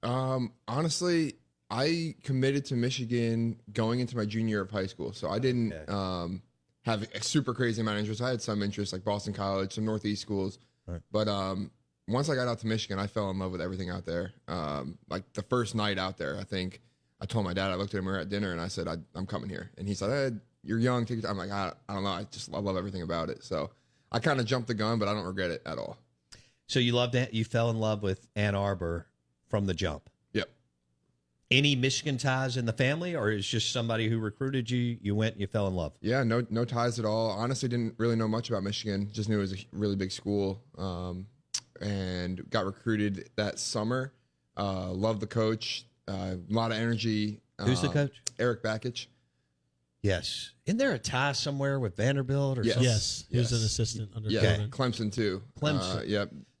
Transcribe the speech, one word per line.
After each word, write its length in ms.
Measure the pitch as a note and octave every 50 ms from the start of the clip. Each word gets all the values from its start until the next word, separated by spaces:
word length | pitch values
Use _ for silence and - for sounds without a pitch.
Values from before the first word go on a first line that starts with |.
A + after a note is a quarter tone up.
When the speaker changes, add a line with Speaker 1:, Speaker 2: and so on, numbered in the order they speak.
| -
Speaker 1:
Um, 500 | B2 B2 C3 C3 C3 C3 C3 B2 A2+ - _ _ -
honestly, 640 | A2+ C#3 D#3+ E3 D3 - F3+ F3+ E3+ E3 D#3+ C#3+ - - _ _ _ _ _ _
I 440 | - A#2+ C3+ D#3 E3 E3+ E3 D#3+ - - _
committed 420 | - C3+ C3 C3 C3+ C#3 C#3+ C#3
to 80 | - C3+
Michigan 880 | A#2+ A#2 C3 C3 - B2 A2+ B2 A#2+ A#2 A#2 A2+ A2+ A#2 A#2 A2+ - _ - G2+
going 280 | A#2+ A2 A2 A#2 B2
into 160 | B2+ A#2 B2+
my 80 | A#2+ G#2+
junior 220 | G#2 G#2 A2+ A2+ A2+ G#2+
year 40 | G#2 F#2+
of 80 | F#2+
high 160 | G#2 G2+ F#2+
school. 260 | F#2+ - - D#2+ - G2+
So 180 | - - D#2
I 80 | F#2+ A2
didn't, 340 | B2+ C3 B2 B2 A#2 A2 F#2+
Speaker 2:
Okay. 200 | D#2+ D#2 - G2
Speaker 1:
um, 500 | G2+ G2 F#2 F#2 F2+ F2 E2+ F#2 F#2+ - _ _ _ _ _ _ _ _
have 200 | A#2+ A2+ G#2 G#2 - -
a 80 | G#2 A2
super 320 | - - D#3 A#2 - A#2+
crazy 260 | A#2 C3 A#2+ A2+ A2
amount 160 | A2+ A2 G#2
of 40 | G#2
interest. 200 | G#2 G#2+ A2 G#2
I 100 | A#2+ B2+
had 120 | C3 A2+ -
some 200 | - G#2+ G#2 G2+
interest, 300 | G2+ G2 - G2+ G2+ -
like 120 | F2+ F#2
Boston 280 | A2 G2+ G#2 - - G2
College, 400 | F#2+ G2+ G2 G2 F#2+ F#2+ G2 -
some 100 | - G#2+
Northeast 380 | A2 A2 G#2+ - G#2 G#2 G2+ -
schools. 360 | - G#2 G2 F#2+ F#2+ F2+ - _ _ _ _ _
Speaker 2:
Right. 140 | - F2 E2+ - _ -
Speaker 1:
But, 160 | G#2+ G#2+ G#2+
um, 420 | G2+ G2 F#2+ F#2+ F#2+ F#2+ G2 - _ _ _ _ _ _ _ -
once 200 | G#2+ B2+ C#3+ D#3
I 60 | D3
got 140 | B2+ B2 B2
out 100 | A#2 A2
to 60 | -
Michigan, 320 | A2+ A2 A2 - - G2+ F#2+
I 80 | G2+
fell 240 | G2+ - A2 G#2 G2
in 80 | F#2 G2
love 140 | F#2+ F#2 F#2
with 80 | F2+
everything 280 | D#2+ F2+ F#2 F#2 F#2+ F2+
out 160 | F2+ F2+ F2
there. 280 | - E2+ E2+ F2 G2 - - _ -
Um, 500 | E2+ F2 D#2+ D2+ D2 C#2+ C2 C#2 F2 - _ -
like, 240 | D2+ F#2+ F#2+ _ _
the 100 | - G2+
first 320 | - B2 B2 A#2 G#2 -
night 220 | A2 G#2 G#2 G2+ F#2+
out 200 | F#2 F#2 F#2 -
there, 180 | E2+ C#2 C#2+ G2
I 60 | G2+
think 360 | - - F#2+ F#2 F#2 - - _ _ _ _ _ _ _ _
I 60 | -
told 180 | G2 - A#2 G2+
my 100 | F2+ F2
dad, 160 | F#2+ F#2+ G2
I 40 | F#2
looked 180 | F2+ G2+ G2+ -
at 40 | G2+
him, 80 | F#2
we 60 | F#2+ F#2+
were 60 | F#2+
at 100 | D#2+ F#2+
dinner, 200 | G2+ G2+ G#2 F#2+ F2
and 80 | E2+
I 60 | E2+ F2
said, 200 | - - E2+ E2+
"I, 80 | D#2+ E2 D2+ _ _
I'm 120 | - F#2+
coming 220 | F#2+ G#2 F#2 - G2+
here." 200 | F#2 - - G2+ -
And 100 | - F#2
he 60 | G2+ G2+
said, 380 | - G2 G2+ B2+ C#3+ C3+ C3+ A#2
"Hey, 60 | G2+ - _ _ _ -
you're 140 | - - A2+
young, 260 | A#2 B2+ B2 B2 A#2
take 120 | A2 B2 A2+
your 100 | A2 -
time." 80 | G2+ G2
I'm 100 | E2+ G2
like, 20 |
"I, 220 | G2+ G2+ G2 F2 - - _ -
I 40 | G2+
don't 80 | G2 F#2+
know. 60 | G2
I 160 | F#2+ F2 G#2 - -
just, 200 | - - - -
I 60 | -
love 180 | G2+ G2+ F#2+ F#2
everything 240 | F2+ G#2 F#2+ F#2 E2+
about 260 | E2 F2 E2 E2 C2+
it." 160 | - - -
So 260 | - F#2+ D#2 C#2+ - - _ _ _ _ _ _ _
I 80 | - A#2+
kinda 220 | - E3 D3 C3 A#2+
jumped 260 | G#2+ C3+ B2+ A#2 A#2+
the 60 | A#2+
gun, 240 | G#2 G#2+ G#2+ A#2 A2+
but 80 | G#2
I 60 | G2 G#2
don't 140 | G#2+ F#2
regret 240 | F2+ F#2 G2 F#2 F2
it 100 | E2 - -
at 100 | - D#2+ B1
all. 200 | G1+ - - - _ _ _ _ _ _ - - - _ _ _ _
Speaker 2:
So 140 | - - C3+
you 120 | B2 A#2+ A#2+
loved 200 | A#2+ B2 A#2+ A#2+
it. 180 | B2 B2 - A2
You 100 | A2+ A2
fell 240 | - - A#2+ A#2 A#2+
in 80 | A2+ A2+
love 240 | A2 A2 G#2+ G#2 G#2
with 240 | G2 F#2+ - - _ _
Ann 200 | G#2+ G#2 G#2 G2+
Arbor 520 | G2 G2+ G2+ G2 F2+ F2 E2 E2+ E2+ E2+ _ _ _ _ _ _ _ _ _
from 160 | - G#2+ G2+
the 80 | G2 F2+
jump. 340 | E2 - E2+ D2+ C#2+ _ - _ _ _ _ _
Speaker 1:
Yep. 160 | A2 F#2+ - - _ _ _ _ _ _ _ _ _ _ _ _ _ _ _ _ _ _ _
Speaker 2:
Any 260 | A#2+ C3 C#3+ D3 C#3+
Michigan 400 | B2+ B2 C3+ B2+ - - D#3 C#3
ties 400 | B2 C3+ C#3 C3 C3 C3+ C3 A#2+
in 80 | B2+ A#2+
the 80 | A2+ A2
family, 420 | - C3+ B2+ D3 E3 F3 F3+ E3+
or 160 | D#3 A2 G#2
is 160 | A2 G#2 G2
just 240 | - - A2+ - -
somebody 380 | - B2 A#2 A2+ A2+ A2 A2+ A2
who 100 | A#2 A2+
recruited 520 | A2 G#2+ G2+ _ C3+ C3+ C#3 C3+ B2 A2+
you, 260 | B2 B2 A#2+ A#2+ A#2+ - -
you 120 | G2+ G2+
went 180 | G#2 A2 A2 -
and 80 | - G2+
you 40 |
fell 220 | F#2 - A2 G2+ G2
in 60 | F#2
love? 180 | F2+ E2 D2 - _
Speaker 1:
Yeah, 220 | - G2 A#2+ C3+ C3
no, 220 | A2+ A2 A#2+ B2 -
no 160 | G#2+ A2+ A#2+
ties 340 | A#2 C3 A#2+ A#2 B2 A#2 A#2+
at 60 | A2
all. 260 | G#2+ G#2+ A2+ A2+ A2+ G2
Honestly, 360 | G2+ A2+ B2 C3+ - - B2+
didn't 260 | A#2+ A#2+ A#2 A2+ A2+ -
really 180 | A2+ A#2 A#2
know 120 | A2+ A2+ A2
much 200 | A2 A2+ A#2 -
about 140 | A#2 G2+ F#2+
Michigan. 480 | G2 G#2 - - G#2+ G2+ G2 G2+ G2+ G#2
Just 160 | A2 G#2 G#2
knew 80 | A2
it 40 | G#2 G2
was 100 | F#2+ F#2+
a 40 | F#2+ G2+ - -
really 220 | F#2+ G#2 G#2 G2+
big 140 | G2 F#2+ F#2+
school, 520 | - - - G#2 G#2 G2+ G2 F#2+ F#2+ G#2 - - _ -
um, 480 | F2+ F#2+ F2+ F2 F2+ F2+ F2+ F2+ F#2+ G#2 _ _ _ _ _ - - _ _ - -
and 680 | G#2 G2+ G2 F#2+ F#2 F#2 F2+ F2 F2+ F#2 F2+ - -
got 160 | - A2+ F#2+
recruited 640 | F#2+ F#2+ - - A#2 A2 G#2+ G#2 G#2 G2 F#2 E2 - _
that 220 | - G#2 G2+ - -
summer. 560 | - - - A#2 G#2+ A2+ B2 C3 C3 C#3 _ _ _ _ _ _ _ _ _
Uh, 340 | - G2+ G2 F#2+ F#2+ F#2 F#2
loved 300 | F#2 F#2 G2+ A2 A2 G2+
the 60 | G#2
coach. 580 | G#2 - A#2 A2+ A2 A2 A2 - - - - - _ _ _ _ -
Uh, 260 | G2 F#2+ F#2 F#2+ F#2
a 180 | F2+ F2 - G#2
lot 200 | A2+ A2+ A2+ A2+
of 40 |
energy. 640 | G#2+ A2+ A#2 A#2+ G#2+ A2+ A#2 A2 G#2+ G#2+ G#2+ G#2+ - _ _ _ -
Speaker 2:
Who's 200 | F2+ A2 B2+ A#2 -
the 40 |
Speaker 1:
Um, 60 | C#3+ -
Speaker 2:
coach? 280 | D3 C#3+ C#3 - - _ - - -
Speaker 1:
Eric 240 | - B2 A#2 - -
Bakich. 420 | A2+ A2 A2 - B2+ A#2+ - - - _ _ _ _ _ _ _ _ _ _ _ _ _ _ _ _ _ _ -
Speaker 2:
Yes. 500 | G2+ F#2+ E2+ - - - - - - - _ _
Isn't 120 | - F#3+ A3+
there 140 | C4+ C#4 F#3
a 60 | A#2
tie 340 | - - - B2+ C3+ C#3+ C#3
somewhere 460 | - - D3+ C#3+ C#3 C#3 C#3 C#3 C#3
with 180 | B2+ G#2 E2+
Vanderbilt 640 | - G#2+ B2+ C#3 C#3 C3+ B2+ C#3 C#3 C#3 C#3 C3+ B2
or 40 | G#2+
Speaker 1:
Yes. 120 | A2+ A2
Speaker 2:
something? 160 | B2 B2+ B2
Speaker 3:
Yes. 340 | A2+ G#2+ - - - - - -
He 80 | - A#2+
was 140 | A#2+ A2+ A#2+
an 60 | A#2
Speaker 1:
Yes. 80 | A2+
Speaker 3:
assistant 440 | G#2+ - - A2+ A2 A#2 A2+ A2 G2+ -
under 140 | A2+ G#2+ G#2+
Speaker 1:
Yeah. 100 | G#2 G#2 A2+ G#2 A2
Speaker 3:
Corbin. 140 | G#2 G#2 A2
Speaker 1:
Clemson, 420 | C3+ - C3+ B2 A2 - A2+ G#2+ G2
too. 300 | - A2 G2+ F#2 F#2+ G#2+ - - -
Speaker 2:
Clemson. 380 | - D3+ D3+ C3+ F#2+ - - -
Speaker 1:
Uh, 40 | -
yep. 300 | - G#2 G#2 G2+ - - C#2+ - _ _ _